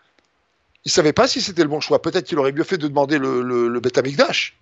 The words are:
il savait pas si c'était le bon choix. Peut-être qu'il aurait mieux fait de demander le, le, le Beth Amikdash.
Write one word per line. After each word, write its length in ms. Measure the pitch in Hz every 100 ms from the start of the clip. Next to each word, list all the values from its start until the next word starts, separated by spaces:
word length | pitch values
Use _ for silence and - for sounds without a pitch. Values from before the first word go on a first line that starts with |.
| _ _ _ _ _ _ _ _ -
il 40 |
savait 220 | - 151
pas 160 | 143 262
si 140 | 269
c'était 200 | 202 165
le 60 | 156
bon 120 | 147
choix. 200 | - 143
Peut-être 240 | 165 175
qu'il 140 | 147 151
aurait 140 | 135
mieux 120 | 143
fait 140 | 156 185
de 100 | 147
demander 300 | 143 139 151
le, 240 | 135 127
le, 260 | 123 120 120
le 120 | 120
Beth 180 | 123 135
Amikdash. 580 | 127 143 311 - - -